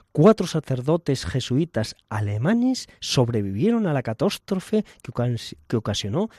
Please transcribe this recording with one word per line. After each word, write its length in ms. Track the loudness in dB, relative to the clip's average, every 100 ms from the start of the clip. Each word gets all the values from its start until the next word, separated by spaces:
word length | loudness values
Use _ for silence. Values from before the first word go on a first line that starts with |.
| _
cuatro 340 | 6 6 6 0
sacerdotes 760 | -4 -4 -2 0 0 0 -2 -2
jesuitas 720 | -4 0 -2 0 -2 -4 -8 _
alemanes 800 | -4 -2 0 0 2 2 -2 -6 -12
sobrevivieron 880 | -2 0 2 0 -2 0 0 2 0
a 60 |
la 100 | 0
catástrofe 840 | -2 -2 -2 -2 -4 -6 0 -2 -2 -10
que 80 | -8
ocas-, 460 | -2 -2 -2 -6 -16 -4
que 80 | -2
ocasionó 540 | -2 -4 -2 -2 -4